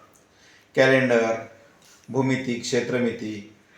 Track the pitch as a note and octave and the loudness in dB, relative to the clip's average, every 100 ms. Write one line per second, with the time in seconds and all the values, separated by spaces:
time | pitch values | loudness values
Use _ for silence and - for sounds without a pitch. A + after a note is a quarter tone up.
0 | _ _ _ _ _ _ _ - C3 C3 | _ _ _ _ _ _ _ 2 4 4
1 | B2+ A#2 A2+ A2+ - - _ _ _ _ | 4 2 2 -2 -8 -20 _ _ _ _
2 | - A#2+ C3 B2+ - A#2+ - A#2+ - B2 | -6 -2 0 -2 -4 -6 -4 -2 -2 -2
3 | A#2 - G#2+ G#2 - - _ | -2 -4 -8 -10 -14 -20 _